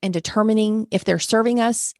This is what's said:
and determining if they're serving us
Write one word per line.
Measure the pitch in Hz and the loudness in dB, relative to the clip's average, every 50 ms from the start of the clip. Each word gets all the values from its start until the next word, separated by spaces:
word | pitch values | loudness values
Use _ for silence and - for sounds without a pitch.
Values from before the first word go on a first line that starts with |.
and | - 190 | -4 -4
determining | 175 170 - - - 220 214 220 220 220 214 214 214 220 220 - | -4 -4 -4 -2 0 0 2 2 2 2 2 2 0 -2 -2 -2
if | - 190 - | -2 -2 0
they're | - 175 165 | 0 -2 0
serving | - - 226 220 226 240 240 240 | 0 0 2 2 2 2 2 2
us | 226 233 233 - - - - | 0 0 0 -2 -6 -8 -10